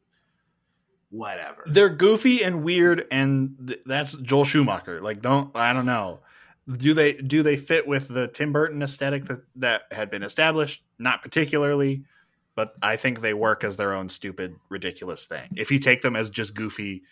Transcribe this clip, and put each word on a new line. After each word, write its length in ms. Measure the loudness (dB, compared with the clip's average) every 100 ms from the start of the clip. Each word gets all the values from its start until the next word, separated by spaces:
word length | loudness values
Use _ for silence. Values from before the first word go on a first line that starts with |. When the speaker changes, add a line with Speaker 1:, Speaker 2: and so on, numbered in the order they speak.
| _ _ _ _ _ _ _ _ _ _ _
Speaker 1:
whatever. 520 | -14 -10 -10 -12 -12 2
Speaker 2:
They're 240 | 6 6
goofy 520 | 6 4 6 4 4
and 220 | 2 -2
weird, 420 | 0 4 4 4 0
and 460 | 0 2 2 0 -4 -10
th-, 120 | -10
that's 320 | -4 -4 -4 -6
Joel 280 | 2 4
Schumacher. 560 | 4 4 4 0 -6 -8
Like, 180 | -8 -4
don't, 320 | 0 0 0 0
I 160 | 2
don't 140 | 2 0
know. 340 | -2 -4 -10 _ -20 _ _ -12
Do 280 | 0 2
they, 180 | 6 4
do 300 | 2 0 2
they 140 | 4 2
fit 300 | 2 0 2
with 220 | -2 -2
the 180 | -4 -4
Tim 260 | -4 -2
Burton 300 | 0 0 -2
aesthetic 440 | -6 -4 -4 -4 -6
that, 160 | -12 -12 -4
that 260 | 0 0 -2
had 180 | -8 -6
been 120 | -6
established? 600 | -4 2 2 2 -2 -6 _ -4
Not 240 | -2 -2
particularly, 840 | -2 -2 0 0 2 2 0 -2 -8 _ _ _ _
but 200 | -6 -6 -2
I 140 | -2 0
think 240 | -2 -2
they 140 | -2
work 300 | 0 0 0
as 120 | -2 -2
their 160 | -2
own 160 | -2 -6
stupid, 480 | -8 -10 -8 -10 -10 -12
ridiculous 580 | -8 -8 -8 -10 -10 -10
thing. 220 | -12 -10 -8
If 140 | 0
you 80 | 2
take 240 | 2 2
them 140 | 0 -2
as 140 | -4
just 240 | -6 -8
goofy, 480 | -6 -8 -8 -8 -10 _